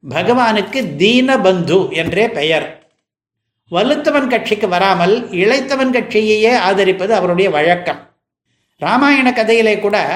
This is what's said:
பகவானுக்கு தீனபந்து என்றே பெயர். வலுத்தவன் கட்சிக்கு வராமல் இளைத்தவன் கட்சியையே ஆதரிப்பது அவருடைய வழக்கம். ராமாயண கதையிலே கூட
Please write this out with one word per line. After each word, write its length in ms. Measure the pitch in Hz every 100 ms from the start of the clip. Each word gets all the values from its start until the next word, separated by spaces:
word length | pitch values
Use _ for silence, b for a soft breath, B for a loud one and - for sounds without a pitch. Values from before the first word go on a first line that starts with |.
பகவானுக்கு 760 | - 139 180 247 240 214 196 214 202 143
தீனபந்து 800 | 196 247 262 262 185 185 139 180 190
என்றே 320 | 160 160 170 226
பெயர். 380 | 196 151 156 - - _ _ _ _ _ _ _ _ _
வலுத்தவன் 580 | 170 240 294 302 294 262
கட்சிக்கு 380 | 240 226 214 208
வராமல் 480 | 180 196 180 175 226 - 175
இளைத்தவன் 580 | 196 269 262 269 262
கட்சியையே 600 | 247 - 214 220 214 220 247
ஆதரிப்பது 540 | 185 196 190 185 190
அவருடைய 360 | 220 180 175 190
வழக்கம். 520 | 151 156 175 175 147 - _ _ _ _ _ _ _
ராமாயண 460 | 151 233 285 277 254
கதையிலே 460 | 247 220 233 220 202
கூட 200 | 202 202 147